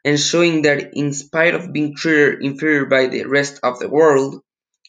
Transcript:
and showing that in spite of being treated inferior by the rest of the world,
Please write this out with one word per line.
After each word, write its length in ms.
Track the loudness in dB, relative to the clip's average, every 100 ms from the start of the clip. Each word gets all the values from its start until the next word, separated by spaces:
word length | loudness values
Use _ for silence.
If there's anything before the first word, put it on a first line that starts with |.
and 140 | -2 0
showing 440 | 0 2 2 2
that 280 | 2 0 -4
in 180 | -6 -6
spite 420 | -6 -6 0 0
of 180 | 0 -4
being 220 | -6 -6
treated 480 | -4 0 2 2 0
inferior 440 | -6 -4 -2 0 2
by 200 | 2 2
the 200 | -2 -2
rest 340 | -2 -2 -4
of 160 | -6 -4
the 100 | -2
world, 540 | 2 4 4 0 -6 -18 _ _ _